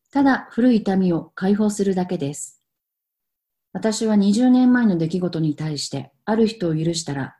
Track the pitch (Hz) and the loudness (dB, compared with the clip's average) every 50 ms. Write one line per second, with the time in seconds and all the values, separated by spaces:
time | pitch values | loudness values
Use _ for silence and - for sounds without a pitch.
0 | _ _ - 277 277 277 254 - - - - - 240 254 240 208 220 202 190 190 | _ _ 0 2 2 2 2 0 -2 -6 -2 0 2 4 4 2 2 0 0 2
1 | 185 180 170 160 - - _ - 190 190 208 202 214 208 208 - 196 196 190 185 | 2 2 0 -2 -4 -8 _ -4 -2 0 0 2 0 -2 -2 -2 -2 -2 -2 -2
2 | 180 180 180 170 143 139 151 - - - - _ _ _ _ _ _ _ _ _ | -2 -4 -4 -6 -6 -6 -8 -10 -14 -18 -20 _ _ _ _ _ _ _ _ _
3 | _ _ _ _ _ _ _ _ _ _ _ _ _ _ - 196 - 220 208 214 | _ _ _ _ _ _ _ _ _ _ _ _ _ _ -10 -6 -4 -4 -2 -2
4 | 233 220 214 208 196 202 202 226 254 254 247 254 254 247 247 247 240 214 180 165 | -2 0 2 2 2 2 2 2 4 4 4 4 4 4 4 4 4 2 2 0
5 | 160 160 175 185 180 170 170 160 160 151 147 - 156 156 151 139 - - - 135 | 0 -2 -2 -2 -4 -4 -2 -2 -2 -2 -2 -4 -6 -8 -6 -8 -8 -8 -10 -10
6 | 139 - _ _ _ - 220 220 226 208 220 - 180 165 156 156 160 170 170 165 | -10 -12 _ _ _ -4 0 0 0 0 0 -2 -4 -4 -4 -2 -2 -4 -4 -4
7 | - - 143 139 131 - - | -6 -8 -8 -8 -8 -10 -12